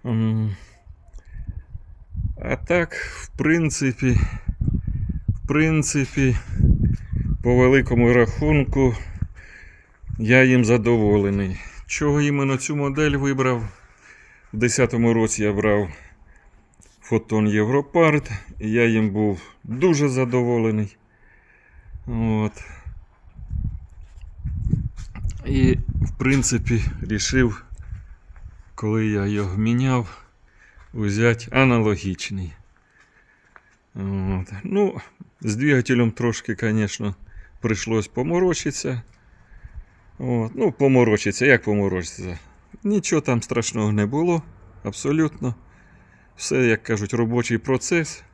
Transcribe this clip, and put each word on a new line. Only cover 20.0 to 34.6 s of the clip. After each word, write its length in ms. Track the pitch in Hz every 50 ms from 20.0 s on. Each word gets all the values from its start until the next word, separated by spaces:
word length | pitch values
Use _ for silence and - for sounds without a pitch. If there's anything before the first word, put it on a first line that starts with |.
| 147 139
задоволений. 880 | 127 131 131 120 120 127 120 120 120 117 110 113 107 107 104 101 - _ _ _ _ _ _ _ _ _ _ _ _ _ _ _ - - _ - - - -
От. 560 | - 117 113 113 113 110 107 107 107 - - - - - - - - - - - _ _ _ - - - - - - - - - - - - - - - - - - - - - - - - - - - - - - - - - - - - - - - - - - - - -
І, 320 | - 139 135 127 131 127 - - - - -
в 160 | - - -
принципі, 680 | - 123 131 139 135 120 - 131 110 - - 123 110 - - - -
рішив, 640 | - 87 110 101 - - 131 131 127 113 104 - - - - - - - - - - - - - _ - - - - - - - - - -
коли 320 | - - 107 110 113 110
я 180 | 107 104 101 98
його 320 | 101 104 104 101 90 92
міняв, 600 | 101 110 113 117 123 131 135 127 123 113 87 - - - _ _ _ _ _ _ _ - - _ - - - -
взяти 540 | 120 107 101 98 107 117 117 113 113 - 117
аналогічний. 1000 | 113 131 135 131 120 117 107 107 101 - - 98 90 - - - 101 95 92 80 78 - - _ _ _ _ _ _ _ _ _ _ _ _ _ _ _ _ _ _ - _ _ _ _ _ _ _
От. 580 | 113 98 98 98 98 95 95 95 92 90 - - -